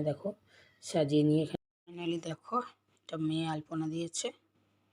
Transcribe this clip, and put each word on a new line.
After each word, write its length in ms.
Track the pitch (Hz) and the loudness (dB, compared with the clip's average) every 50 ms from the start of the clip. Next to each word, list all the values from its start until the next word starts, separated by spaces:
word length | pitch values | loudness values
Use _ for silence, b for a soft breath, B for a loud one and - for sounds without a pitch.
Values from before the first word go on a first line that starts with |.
| 151 151 | 2 0
দেখো, 180 | 139 - - 196 208 - b b b b b b b b - | -2 -2 -4 -8 -8 -8 b b b b b b b b -10
সাজিয়ে 400 | - - 170 151 139 151 151 147 151 | -2 2 2 2 4 6 6 6 6
নিয়ে 120 | 151 156 160 | 6 4 2
এখানে 160 | - - - _ _ _ _ _ - | 0 -4 -8 _ _ _ _ _ -16
finally 320 | 170 170 175 165 170 165 160 165 | -12 -6 -4 -2 -2 -2 -4 -6
দেখো, 260 | 156 - _ - 226 233 240 - - _ _ _ _ _ | -8 -8 _ -4 -4 -2 -4 -4 -8 _ _ _ _ _
একটা 160 | _ - 165 160 156 156 | _ -8 -4 -2 -2 0
মেয়ে 180 | 156 160 160 160 156 | 0 0 0 -2 -2
আলপনা 320 | 156 151 - 170 156 160 156 160 | -4 -6 -4 -4 -4 -2 -2 -4
দিয়েছে। 340 | 165 170 170 - - - 240 - _ _ _ _ _ _ _ _ _ _ _ | -4 -4 -6 -6 -6 -6 -6 -6 _ _ _ _ _ _ _ _ _ _ _